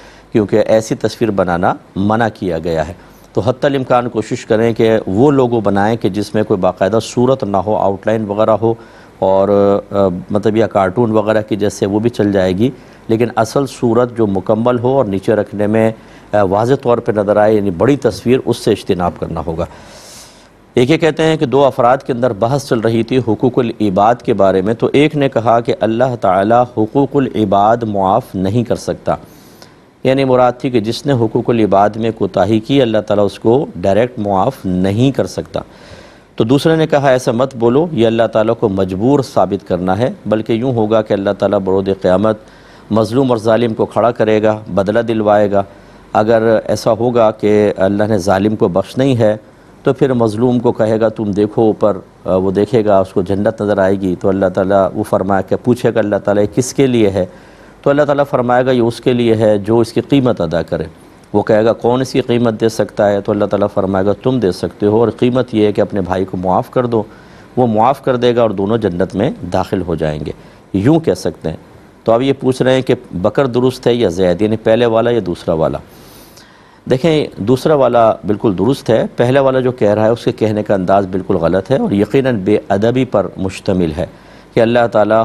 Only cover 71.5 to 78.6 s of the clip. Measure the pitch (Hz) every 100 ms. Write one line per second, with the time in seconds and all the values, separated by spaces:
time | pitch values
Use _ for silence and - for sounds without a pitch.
71.5 | 80 - - - - - 113 135 135 123
72.5 | 131 127 131 123 123 - 87 101 - 135
73.5 | 120 127 123 127 120 107 85 92 87 104
74.5 | 110 110 110 120 113 117 120 90 85 -
75.5 | 82 76 71 - - - - - - -
76.5 | - - _ - 127 170 156 120 - 98
77.5 | 127 - 151 127 120 113 - 90 104 120
78.5 | 90